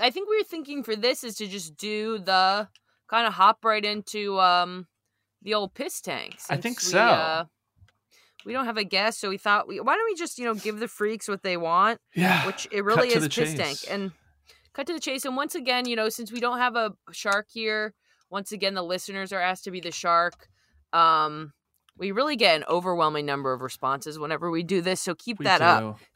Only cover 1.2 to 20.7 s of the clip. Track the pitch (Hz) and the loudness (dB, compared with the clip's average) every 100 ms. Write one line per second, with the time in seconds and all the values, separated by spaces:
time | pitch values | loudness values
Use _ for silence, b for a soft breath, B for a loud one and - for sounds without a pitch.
1.2 | 240 202 208 196 165 151 208 214 214 220 | -4 -8 -8 -8 -12 -10 -6 -4 -4 -4
2.2 | 180 190 185 202 208 _ _ _ - 226 | 0 4 4 2 -4 _ _ _ -4 0
3.2 | 233 180 196 220 226 214 208 208 202 214 | 0 4 4 6 2 0 0 -4 -6 -6
4.2 | 202 190 185 180 175 180 180 _ _ _ | -2 4 6 6 2 -4 -12 _ _ _
5.2 | _ _ 196 214 196 - 294 - - 135 | _ _ -4 -2 -4 -6 -8 -8 -8 -8
6.2 | - - - - 233 247 180 196 233 185 | -10 -12 -6 -4 -4 -4 0 4 6 4
7.2 | 160 160 165 _ _ _ _ _ _ b | 2 -2 -6 _ _ _ _ _ _ b
8.2 | b b 202 247 247 220 196 190 214 208 | b b -8 -4 -4 -2 -2 0 0 0
9.2 | 202 196 - 208 - 190 233 349 453 349 | -4 -4 2 2 0 -4 0 2 0 -2
10.2 | 339 - 240 220 190 214 226 - 208 220 | -6 -6 -4 -4 -4 -6 -8 -4 -4 -4
11.2 | - 196 190 175 165 170 208 233 _ - | -6 -6 -2 -2 2 4 4 2 _ 0
12.2 | 185 175 143 196 - 208 202 226 247 233 | 2 2 0 -6 -6 -4 2 4 4 4
13.2 | 156 - 151 156 160 143 - 202 196 - | 2 0 -2 -2 -4 -6 -6 -6 -6 -10
14.2 | _ _ _ b b - 277 330 277 269 | _ _ _ b b -10 -8 -6 -4 -6
15.2 | 277 254 294 359 254 247 247 233 220 220 | -4 -4 -4 -6 -2 -2 0 -2 -2 -4
16.2 | 226 240 240 247 247 233 220 - _ 165 | -10 -4 -2 0 0 0 -2 -4 _ -8
17.2 | 220 202 214 226 220 214 214 - _ _ | -2 -2 -2 -6 -4 -2 -4 -8 _ _
18.2 | _ 190 190 185 196 196 175 185 - 196 | _ -8 -8 -4 -2 -2 -4 -4 -4 -8
19.2 | 190 190 180 185 - 180 170 160 180 170 | -6 0 0 0 -4 -10 -8 -4 2 4
20.2 | 175 - _ _ _ | 2 -2 _ _ _